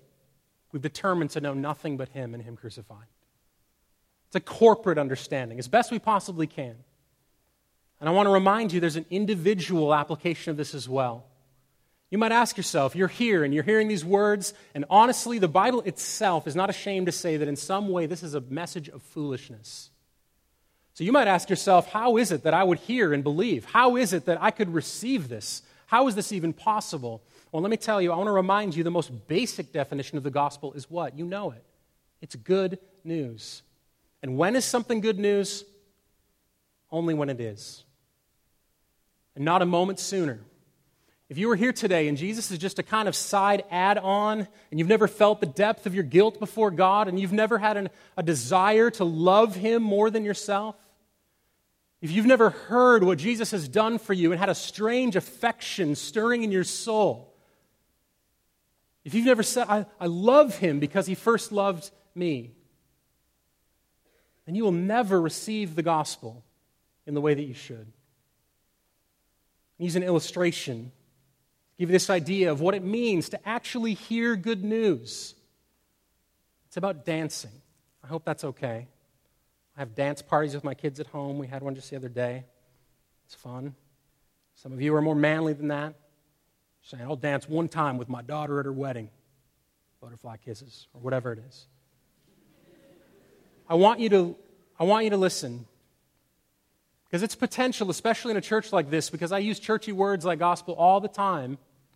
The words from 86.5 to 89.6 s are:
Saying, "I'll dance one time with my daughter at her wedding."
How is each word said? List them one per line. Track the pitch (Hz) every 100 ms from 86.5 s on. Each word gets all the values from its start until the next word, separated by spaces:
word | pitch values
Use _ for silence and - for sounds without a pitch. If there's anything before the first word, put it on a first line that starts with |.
| _ _ _
Saying, | - 127
"I'll | 120 147
dance | 147 139 151
one | 156 170
time | 160 147 127
with | 120
my | 123
daughter | 120 151 147 143
at | 139
her |
wedding." | 135 135 120 107 _ _ _ _ _